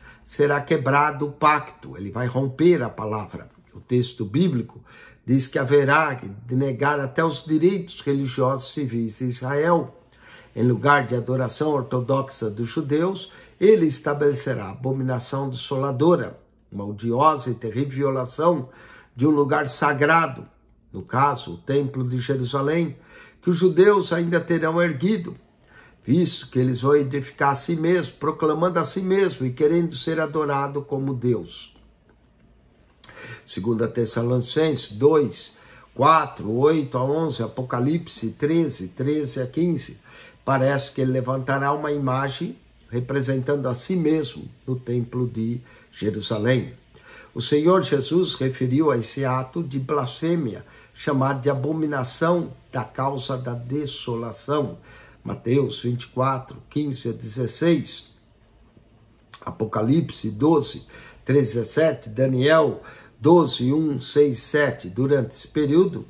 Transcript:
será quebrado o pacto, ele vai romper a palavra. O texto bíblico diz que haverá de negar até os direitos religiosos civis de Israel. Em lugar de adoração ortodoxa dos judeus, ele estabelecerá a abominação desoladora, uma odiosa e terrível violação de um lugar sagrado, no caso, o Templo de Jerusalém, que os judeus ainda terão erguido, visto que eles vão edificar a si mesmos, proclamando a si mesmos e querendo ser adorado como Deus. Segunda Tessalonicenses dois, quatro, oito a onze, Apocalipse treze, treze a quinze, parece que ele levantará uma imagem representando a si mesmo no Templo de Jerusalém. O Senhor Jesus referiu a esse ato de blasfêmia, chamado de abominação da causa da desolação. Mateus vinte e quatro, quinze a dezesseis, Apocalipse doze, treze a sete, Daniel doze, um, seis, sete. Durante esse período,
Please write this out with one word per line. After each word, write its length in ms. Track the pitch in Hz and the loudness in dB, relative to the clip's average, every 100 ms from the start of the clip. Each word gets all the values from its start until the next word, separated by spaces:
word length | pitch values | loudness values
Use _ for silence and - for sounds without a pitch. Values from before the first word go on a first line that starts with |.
| - - | -20 -20
será 380 | - - 147 143 | -16 0 2 2
quebrado 640 | - 156 131 143 151 139 147 | 0 0 2 2 2 0 -6
o 60 | |
pacto, 640 | - 151 151 147 - - - | 2 2 2 -2 -16 -16 -12
ele 140 | 98 | -8
vai 160 | 113 123 | -4 -2
romper 560 | 131 135 131 170 165 | -2 -2 4 4 4
a 60 | 117 | 0
palavra. 600 | - 110 107 95 85 - _ _ | -6 -6 -6 -6 -12 -16 _ _
O 60 | 95 | -20
texto 440 | - 123 123 - | -2 0 0 -4
bíblico 580 | 101 131 185 127 - - - - - - - | -4 0 0 0 -4 -12 -20 -20 -20 -18 0
diz 200 | 135 127 | 0 2
que 120 | 147 | -2
haverá 560 | 127 143 139 151 156 | 4 4 6 4 2
de 400 | 131 98 101 117 | -4 -10 -14 -4
negar 440 | 127 139 117 139 147 | -2 0 0 0 0
até 220 | 135 143 | -2 0
os 220 | 165 143 | 0 -2
direitos 560 | 151 156 175 190 175 - | -2 2 4 2 -4 -8
religiosos 720 | 143 139 135 127 127 135 127 | -2 -2 -2 0 0 0 -6
civis 460 | - 131 117 113 107 | -6 -4 -4 -4 -4
de 60 | |
Israel. 760 | 127 123 127 143 160 170 127 - _ _ - - - 107 | -6 -6 -4 0 2 2 0 -12 _ _ -20 -20 -14 0
Em 60 | |
lugar 440 | 120 107 143 143 127 | 0 2 4 4 2
de 100 | 123 | -4
adoração 560 | 113 131 123 - 151 | -2 -2 -2 -2 0
ortodoxa 760 | 143 123 127 120 135 131 - 110 | 0 -2 -4 0 -2 -2 -6 -6
dos 200 | 107 117 | -6 -6
judeus, 640 | - 139 147 175 190 - - - _ | -6 -2 0 0 -2 -10 -20 -20 _
ele 260 | 196 214 160 | 6 6 4
estabelecerá 800 | 135 151 147 147 139 - 117 98 | 0 -4 2 2 2 -2 -4 -6
a 40 | |
abominação 800 | 95 131 135 127 123 - 135 139 | -6 -4 -2 -2 -4 -4 -4 -6
desoladora, 920 | 123 - 135 143 127 160 160 98 - _ _ _ | -8 -6 -4 -2 2 4 4 0 -12 _ _ _
uma 160 | 98 101 | -10 -10
odiosa 640 | 104 117 117 156 147 127 | -6 -2 2 4 2 -4
e 40 | |
terrível 360 | 117 113 113 143 | -6 -6 -4 -4
violação 800 | 131 139 131 123 - 165 160 123 - - - - | -2 -2 -2 -4 0 2 2 -2 -14 -20 -20 -20
de 120 | 120 143 | 0 2
um 40 | |
lugar 380 | 147 139 151 143 | 4 2 2 0
sagrado, 800 | - 147 139 147 165 156 120 - _ _ _ _ | 0 0 2 4 4 2 -4 -16 _ _ _ _
no 80 | 101 | -16
caso, 540 | - 120 143 123 - | -6 0 0 0 -8
o 20 | 87 | -14
Templo 500 | - 139 135 131 127 | -2 -2 0 -4 -4
de 120 | 127 | -4
Jerusalém, 800 | 123 135 120 139 139 165 160 127 - - - _ | -4 -4 -2 -2 0 0 -2 -6 -20 -20 -20 _
que 80 | - | 0
os 80 | 170 | 4
judeus 560 | 180 160 202 202 175 | 4 8 8 6 2
ainda 260 | 175 170 170 | 0 0 0
terão 440 | - 165 160 170 | 0 0 2 2
erguido, 520 | 175 139 180 214 - - _ _ _ - - _ | 0 0 0 0 -4 -14 _ _ _ -20 -20 _
visto 460 | - 165 175 - - | 2 2 2 -2 -4
que 80 | 127 | 0
eles 240 | 127 120 | 0 2
vão 120 | 131 | 4
edificar 580 | 147 135 143 135 - 139 | 4 4 -4 -6 0 0
a 20 | |
si 200 | 131 - 170 | 2 -2 0
mesmos, 340 | 160 180 135 | 2 2 0
proclamando 680 | - 147 151 160 151 175 170 | -4 -4 0 0 2 0 0
a 60 | |
si 160 | 147 196 | -2 -4
mesmos 480 | 185 190 190 - 131 | 0 2 2 0 -4
e 40 | |
querendo 440 | 123 151 170 165 127 | 2 2 4 0 -2
ser 240 | - 160 | -4 -2
adorado 640 | 156 151 147 143 139 143 | -2 -2 -2 -2 -2 -6
como 320 | 135 139 135 | -6 -4 -4
Deus. 600 | 131 123 110 85 - - _ _ _ _ _ _ _ _ _ _ _ _ _ - - - 113 - | -2 0 0 -4 -14 -20 _ _ _ _ _ _ _ _ _ _ _ _ _ -20 -20 -18 -18 -12
Segunda 420 | - 104 110 113 | -6 -2 0 -2
Tessalonicenses 1040 | - 110 117 120 127 120 156 156 139 - | -2 -2 -2 0 0 0 0 0 0 -6
dois, 640 | 104 139 160 123 - - - - - - | 2 4 6 2 -4 -12 -14 -20 -20 -18
quatro, 560 | - 143 160 143 - 98 | 2 4 4 2 -6 -4
oito 480 | 117 143 160 135 127 | 2 4 4 0 -2
a 40 | |
onze, 400 | 135 156 160 117 | -2 0 -2 -4
Apocalipse 840 | 110 - 127 123 131 165 170 - 113 | -6 -6 -6 -2 0 0 -4 -8 -8
treze, 560 | - 147 165 156 127 92 | -4 0 2 0 -4 -10
treze 520 | - 135 151 139 139 | -6 -2 -2 -2 -4
a 60 | 123 | -4
quinze, 520 | - 175 147 - - - - - - | 0 0 0 -6 -16 -20 -20 -20 -10
parece 480 | - 135 131 139 - | -2 2 2 2 -2
que 80 | - | -2
ele 120 | 131 | 0
levantará 600 | 127 120 135 131 139 139 | 0 -2 -4 -2 -2 0
uma 180 | 151 151 | -2 -2
imagem 680 | 147 131 131 139 131 185 - _ _ _ | -2 0 -2 -2 -6 -8 -10 _ _ _
representando 760 | 120 123 139 131 135 127 147 127 | -6 -4 -4 -2 -2 -2 -2 -2
a 60 | |
si 240 | 123 - 185 | -6 -4 0
mesmo 500 | 151 156 143 - - - - | 2 2 -2 -8 -16 -14 -8
no 100 | 127 | -8
Templo 500 | - 123 120 123 123 | -4 -4 -2 -4 -4
de 360 | 110 113 120 123 - - | -2 -4 -4 -10 -20 -20
Jerusalém. 840 | - 104 104 - 110 110 127 - - _ - - - - | -6 -4 -4 -4 -2 2 0 -2 -12 _ -20 -20 -20 -14
O 60 | 120 | -8
Senhor 420 | - 147 160 190 | 0 2 6 4
Jesus 520 | 139 143 123 170 180 | 4 0 2 0 0
referiu 560 | - 131 127 131 131 156 | 0 -2 -2 0 2 2
a 80 | 120 | 2
esse 260 | 110 - | -2 -4
ato 380 | 127 127 127 175 | -2 -2 -4 -6
de 160 | 143 135 | -6 -6
blasfêmia, 880 | 131 147 127 - 160 175 127 90 - - - | -2 -2 -2 -4 -2 0 -2 -6 -14 -20 -20
chamado 460 | - - 135 131 135 | -8 -2 0 0 0
de 80 | 131 | 0
abominação 1040 | 131 135 160 151 143 127 - 165 175 - - _ | 0 -2 -2 -2 -2 -4 -2 2 2 0 -10 _
da 140 | 131 | -8
causa 540 | - - 135 139 - 127 | -8 -4 -4 -4 -6 -6
da 160 | 123 | -6
desolação. 1200 | 120 120 143 143 - - 113 117 107 - 147 120 87 - - - - | -8 -6 -6 -6 -8 -6 -6 -6 -10 -2 -2 -2 -8 -18 -20 -20 -16
Mateus 560 | - 98 113 127 135 - | -12 -8 0 2 2 -2
vinte 220 | 120 123 | -4 -4
e 60 | - | -6
quatro, 540 | 123 131 131 127 - - | -2 0 -2 -6 -18 -8
quinze 400 | 147 147 127 120 | -4 -4 -4 -6
a 40 | |
dezesseis, 1080 | 110 113 113 117 - 170 156 - - - _ _ _ _ _ _ _ _ _ _ _ _ - | -6 -8 -6 -4 0 2 2 0 -8 -12 _ _ _ _ _ _ _ _ _ _ _ _ -16
Apocalipse 920 | - - 107 113 110 160 - - 110 | -14 -6 -4 -2 2 2 0 -6 -8
doze, 560 | 104 147 160 117 - - - - - | 0 4 4 2 -6 -14 -20 -20 -14
treze 340 | - 143 127 117 | 2 2 2 -2
a 60 | |
sete, 460 | 110 - 160 151 - | -2 2 2 0 -8
Daniel 720 | 110 135 127 139 160 143 - - - - _ | -2 0 2 4 6 4 0 -12 -20 -20 _
doze, 540 | 139 175 143 - 123 | 6 8 6 2 0
um, 260 | 151 156 135 | 2 0 -2
seis, 420 | - 147 147 120 | 0 4 4 4
sete. 500 | - 147 143 - - | -2 2 2 0 -8
Durante 400 | 101 135 139 117 | -2 2 2 0
esse 180 | - - | -8 -6
período, 560 | 156 143 156 190 104 - | -2 2 4 4 0 -12